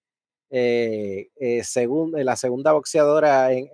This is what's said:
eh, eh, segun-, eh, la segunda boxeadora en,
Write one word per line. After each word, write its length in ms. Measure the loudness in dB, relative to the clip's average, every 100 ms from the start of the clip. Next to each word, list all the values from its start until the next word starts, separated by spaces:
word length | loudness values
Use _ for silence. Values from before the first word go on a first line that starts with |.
| _ _ _ _ _
eh, 800 | -2 0 0 -2 -4 -6 -8 -12
eh, 300 | _ -4 -2
segun-, 520 | -2 -2 0 -2 -2 -2
eh, 60 |
la 140 | -2 -2
segunda 340 | -4 -2 2
boxeadora 840 | 0 0 2 4 4 4 4 4
en, 160 | 0 -4